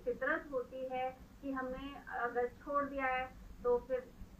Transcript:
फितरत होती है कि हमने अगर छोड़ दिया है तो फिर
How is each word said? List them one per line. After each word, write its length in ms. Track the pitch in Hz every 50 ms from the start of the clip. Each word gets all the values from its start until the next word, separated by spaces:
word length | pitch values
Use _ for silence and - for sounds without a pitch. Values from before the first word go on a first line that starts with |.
| -
फितरत 440 | 247 233 - 262 285 320 359 349 294
होती 320 | 269 247 240 - 262 262 262 262
है 200 | 254 254 254 254 262 - - - - -
कि 100 | 277 277
हमने 420 | 269 262 254 254 254 269 277 277 277 - - - - 240
अगर 300 | 240 240 240 240 247 240 - -
छोड़ 240 | - 302 285 285 277
दिया 220 | 269 277 277 262
है 200 | 262 254 254 262 262 - - - - - -
तो 160 | - 247 240 240 240 -
फिर 240 | 262 247 - - - - - - -